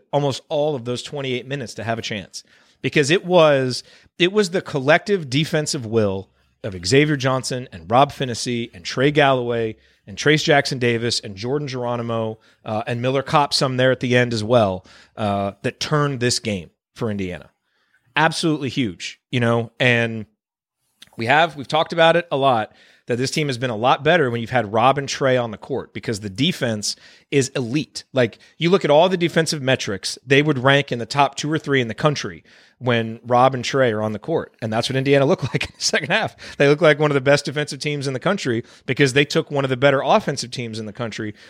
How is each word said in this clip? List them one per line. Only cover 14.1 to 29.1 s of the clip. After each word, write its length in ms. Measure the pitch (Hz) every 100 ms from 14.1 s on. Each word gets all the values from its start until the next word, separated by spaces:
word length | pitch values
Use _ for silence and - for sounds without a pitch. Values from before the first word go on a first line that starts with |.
| 123
end 180 | 120
as 100 | 117
well, 400 | 107 123 104 92 - - _ -
uh, 360 | 107 101 98 -
that 180 | - -
turned 400 | - 151 147 135
this 180 | 127 -
game 320 | 113 98 78 _ _
for 160 | - 117
Indiana. 400 | 101 92 82 - _ _ _ _ _ _
Absolutely 540 | 147 160 156 170 147 139
huge, 520 | 139 117 87 - - -
you 100 | 123
know, 320 | 117 117 113 -
and 460 | 127 120 117 113 104 _ _ _ _ _ _ _ _ -
we 100 | 117
have, 300 | 147 170 147
we've 120 | 127
talked 240 | 156 165
about 240 | 165 165 165
it 120 | 170
a 60 | 143
lot, 360 | 135 117 104 _ _ _ -
that 100 | 120
this 160 | 131
team 160 | - 147
has 100 | 120
been 120 | 131
a 60 | 107
lot 280 | 123 151
better 260 | 139 175 135
when 100 | 117
you've 100 | 113
had 220 | 123 104
Rob 240 | 107 123 147
and 120 | 135
Trey 280 | - 139 127
on 140 | 120
the 80 | 104
court, 340 | - 127 85
because 280 | - - 107
the 100 | 104
defense 640 | 95 160 - 123 107 101 - - - -
is 160 | 143 127
elite. 540 | 147 117 143 - - -
Like, 260 | 131 117 - _ -
you 120 | 165
look 140 | 180
at 60 | 156
all 160 | 147
the 80 | 185